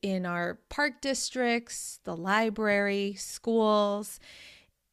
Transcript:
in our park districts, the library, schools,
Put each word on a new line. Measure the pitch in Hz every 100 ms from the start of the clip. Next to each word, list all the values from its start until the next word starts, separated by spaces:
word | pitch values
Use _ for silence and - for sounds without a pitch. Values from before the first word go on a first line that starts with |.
in | 202 190 180
our | 175 175 - -
park | - 294 -
districts, | 277 262 - 254 240 233 233 - - -
the | - 170
library, | 180 208 226 214 214 202 202 202 196
schools, | 196 - - - 226 214 208 202 202 214 - - - - - _ _ _